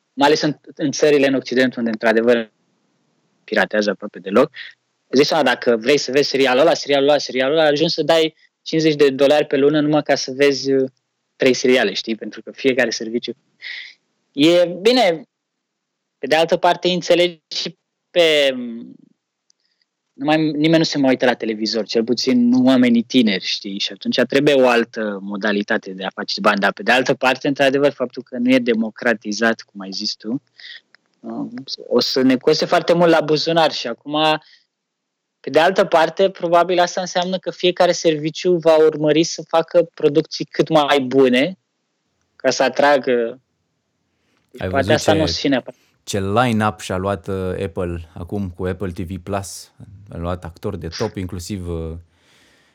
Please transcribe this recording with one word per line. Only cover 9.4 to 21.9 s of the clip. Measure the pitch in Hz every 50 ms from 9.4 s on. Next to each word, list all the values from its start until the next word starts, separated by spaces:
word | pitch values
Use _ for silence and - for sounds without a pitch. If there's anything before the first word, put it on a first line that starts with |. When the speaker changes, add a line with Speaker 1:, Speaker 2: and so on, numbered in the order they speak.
| 147
Speaker 1:
pe | 151 147
lună | 135 139 147 156 151
numai | 147 151 151 151 143
ca | - 143
să | 131 - - 131
vezi, | 131 143 143 139 131 135 135 135
uh, | 135 131 131 - _ _ _ _ _ _ _ _
trei | - - 131 123
seriale, | - - 127 127 127 113 101 92
știi? | - - 117 113
Pentru | 107 120 107 - 113 -
că | 113
fiecare | 104 - - 135 123 131 120 113
serviciu | 107 - 117 110 113 120 - - 113 - _ _ _ _ - - - - - - - _ _ _ _ _ _ _ -
e, | 139 143 165 175 175 175 170 175 170
bine, | 190 226 254 262 226 180 165 156 123 _ _ _ _ _ _ _ _ _ _ _ _ _ _ _ _ _ _ _
pe | -
de | 131 151
altă | 160 165 165 180
parte, | 165 - 175 175 170 - 180
înțelegi | 180 175 - - 175 170 175 175 170 160 _ - -
și | - - 185 - _ _ _ _ _ _ _
pe, | - 180 170 160 151 147 143 139 131 127 123 120 113 117 123 131 - - _ _ _ _ _ _ _ _ _ _ _ _ _ _ _ _ _ _ _ _ _ _ _
nu | - 139
mai, | 151 156
nimeni | 156 160 151 147 147 151 160 165 160
nu | 165
se | 160 - 147
mai | 135 131
uită | 127 123 135
la | 123 117
televizor, | - 117 110 110 107 110 104 107 113 101
cel | -